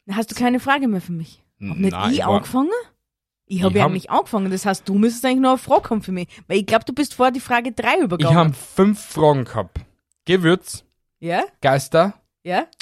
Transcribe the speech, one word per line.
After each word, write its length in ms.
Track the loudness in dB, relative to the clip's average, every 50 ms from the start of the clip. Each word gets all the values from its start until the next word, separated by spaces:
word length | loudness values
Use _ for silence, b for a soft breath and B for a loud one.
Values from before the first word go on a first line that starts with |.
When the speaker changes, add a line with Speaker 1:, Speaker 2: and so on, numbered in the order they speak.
| _ -8
Speaker 1:
Hast 200 | -4 -4 -4 -4
du 40 | -4
keine 260 | -2 0 0 0 0
Frage 280 | 0 0 0 0 0 0
mehr 120 | -2 -2
für 120 | -4 -6 -8
mich? 300 | -8 -10 -12 -16 _ _ _ _ -12
Hab 180 | -10 -8 -4
Speaker 2:
N-, 40 | -2
Speaker 1:
nicht 120 | -2 -2 0
Speaker 2:
nein, 180 | 0 0 0 0
Speaker 1:
ich 60 | 0
Speaker 2:
ich 60 | 0
war 80 | 0 0
Speaker 1:
angefangen? 360 | 0 -2 -2 -2 0 0 0 -2 -4 -6 -8 _ _ _ _ _ _ _ _ _ _ _
Ich 160 | -8 -4 0 0
hab 80 | 2
Speaker 2:
Ich 60 | 2 2
Speaker 1:
ja 60 | 2
Speaker 2:
hab 80 | 2 0
Speaker 1:
nicht 180 | -2 -4 -2
angefangen. 400 | -2 -2 0 0 -2 -2 -2 -2
Das 160 | -4 -4 -2
heißt, 200 | -2 -4 -4 -4
du 80 | -2 0
müsstest 300 | 2 2 2 0 0 -2
eigentlich 160 | 0 0 2
noch 100 | 2 2
eine 80 | 2 2
Frage 300 | 0 2 2 2 2 0
haben 140 | -4 -4 -4
für 100 | -6 -8
mich. 160 | -8 -8 -10 B B B B
Weil 100 | -2 -2
ich 80 | 0
glaub, 180 | 2 0 0 0
du 80 | 0 -4
bist 220 | -4 -4 -4 0
vor 160 | 2 2 2
die 100 | 2 -2
Frage 320 | -4 -2 -2 -2 -2 -4 -6
drei 220 | -4 -2 0 2
Speaker 2:
Ich 60 | 2 0
Speaker 1:
übergegangen. 480 | 0 0 0 2 4 4 4 4 4 0
Speaker 2:
hab 40 |
fünf 460 | -4 -10 -6 0 2 2 2 2 0 -4
Fragen 440 | -10 -2 2 4 4 4 2 0
gehabt. 320 | -4 -4 -6 -6 -6 -8 -12 -12 _ _ _ _ _ _ _ -4
Gewürz. 580 | 0 0 2 4 2 2 2 -2 -6 -16 -16 -18 _ _ _ _ _ _ -12
Speaker 1:
Ja? 240 | -8 -4 -4 -4 -4 -6 _ _ 0
Speaker 2:
Geister. 500 | 2 2 2 0 0 2 2 2 2 0 _ _ _ _ _ -8
Speaker 1:
Ja? 240 | -4 -4 -4 -4 -6 _ -14